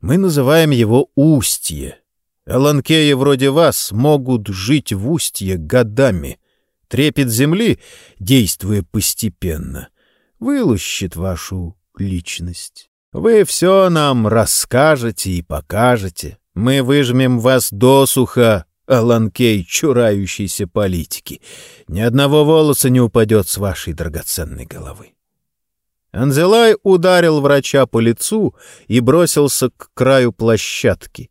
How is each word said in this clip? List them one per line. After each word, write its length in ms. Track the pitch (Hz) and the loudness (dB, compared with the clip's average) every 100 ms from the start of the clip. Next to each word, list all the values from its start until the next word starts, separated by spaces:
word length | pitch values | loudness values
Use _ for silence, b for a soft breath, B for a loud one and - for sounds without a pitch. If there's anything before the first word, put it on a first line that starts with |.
Мы 180 | 85 160 | 0 0
называем 520 | 190 147 127 156 160 | 2 0 2 4 4
его 400 | 131 110 120 - | 2 2 2 0
Устье. 840 | - 147 151 - - - 76 65 - _ _ _ _ - | 2 2 4 0 -6 -8 -8 -12 -14 _ _ _ _ -6
Эланкеи 680 | 120 143 147 - 160 151 | 0 2 0 0 2 2
вроде 380 | 139 139 139 135 | 2 2 2 2
вас 420 | 139 165 - - | 2 2 0 -6
могут 560 | 101 143 151 127 123 104 | -2 2 2 0 -4 -4
жить 440 | 95 95 147 - | -8 -2 -2 -2
в 180 | 101 107 | -6 -4
Устье 460 | 165 - - 95 92 | -4 -4 -8 -6 -6
годами. 840 | 76 127 117 107 135 92 69 - _ _ _ _ _ | -2 0 0 0 0 0 -8 -16 _ _ _ _ _
Трепет 420 | 117 147 - 135 | -2 -2 0 -2
земли, 480 | 110 139 175 226 127 B B B B | 0 0 0 0 -2 B B B B
действуя 640 | 95 135 101 - 92 104 | 0 2 2 -4 -4 -4
постепенно — 1040 | 90 110 - - 113 - 90 76 65 67 - _ _ _ _ _ | -4 -6 -6 -4 -8 -6 -8 -8 -8 -12 -14 _ _ _ _ _
вылущит 800 | 226 285 214 104 - - 95 85 | -4 -2 0 0 -4 -8 -8 -8
вашу 600 | 92 85 - 92 85 - _ _ | -8 -8 -8 -10 -10 -12 _ _
личность. 920 | 98 92 85 - 87 87 - - _ _ _ | -6 -6 -8 -12 -12 -12 -16 -20 _ _ _
Вы 320 | - 220 226 | -4 2 2
всё 440 | 190 - 180 196 185 | 2 0 2 4 2
нам 360 | 165 147 127 107 | 2 0 0 0
расскажете 1040 | 113 110 - - 123 156 147 117 104 - | 0 0 -2 -2 0 2 2 -2 -6 -6
и 120 | 90 | -6
покажете. 960 | 85 76 - 101 123 120 95 - 73 - _ | -6 -10 -6 0 2 0 -4 -10 -16 -16 _
Мы 280 | - 117 139 | -4 -2 0
выжмем 560 | 123 143 127 127 131 123 | 2 0 2 0 0 0
вас 300 | 113 131 - | 2 0 -2
досуха, 960 | 101 123 135 135 - 120 - 117 104 - _ - | 0 4 6 4 0 -2 2 2 2 -4 _ -2
Аланкей, 800 | 131 117 117 110 - 123 107 | 0 2 2 0 0 0 0
чурающийся 1000 | 85 - 160 123 117 101 95 - 101 - 98 | -2 -4 0 2 2 0 -4 -6 -8 -6 -6
политики. 720 | - 101 90 78 - - - B B B B _ | -2 -2 -4 -6 -12 -14 -18 B B B B _
Ни 120 | 85 | -2
одного 440 | 113 123 143 151 | 0 2 2 4
волоса 440 | 151 160 156 139 135 | 4 4 2 0 2
не 120 | 127 | 2
упадёт 480 | 117 120 110 110 92 | 2 2 2 2 0
с 100 | - | -4
вашей 340 | 98 87 - | -6 -6 -10
драгоценной 760 | 78 82 76 - - 73 71 - | -8 -8 -10 -10 -10 -10 -12 -16
головы». 460 | - 67 - - _ _ _ _ _ _ _ _ _ _ | -16 -18 -18 -20 _ _ _ _ _ _ _ _ _ _
Анзелай 640 | - 135 139 175 226 233 214 | -4 -2 2 2 4 4 2
ударил 580 | 196 185 180 180 175 156 | 2 2 4 4 4 2
врача 460 | 139 143 135 139 127 | 2 2 2 0 2
по 140 | 113 | 2
лицу 540 | 113 117 - 220 180 - B B B | 0 0 -4 -2 -2 -6 B B B
и 140 | 117 | 0
бросился 680 | 120 151 170 - 143 - 127 | 2 2 2 2 0 0 -4
к 200 | _ - | _ -20
краю 400 | - 127 135 123 | -2 2 2 2
площадки. 1000 | - 113 113 - - 123 90 - - 120 | 0 0 0 -2 -4 -2 -2 -8 -20 -20